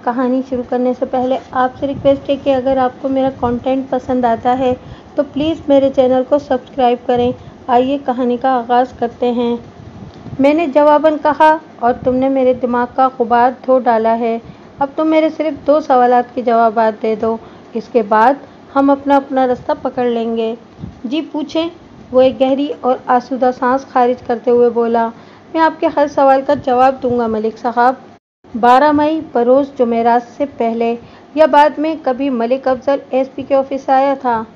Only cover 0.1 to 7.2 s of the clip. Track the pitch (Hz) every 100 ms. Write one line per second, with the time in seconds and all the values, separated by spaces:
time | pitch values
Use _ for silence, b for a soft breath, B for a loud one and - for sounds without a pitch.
0.1 | 240 254 262 254 247 247 247 254 247 262
1.1 | 262 254 254 - 262 254 254 277 277 277
2.1 | 277 - 277 277 262 254 262 254 254 269
3.1 | 269 262 269 240 240 262 269 269 254 254
4.1 | 254 240 226 247 254 254 254 B B B
5.1 | - 285 269 302 320 - 277 269 269 254
6.1 | 254 254 294 285 254 - - 247 240 -
7.1 | 247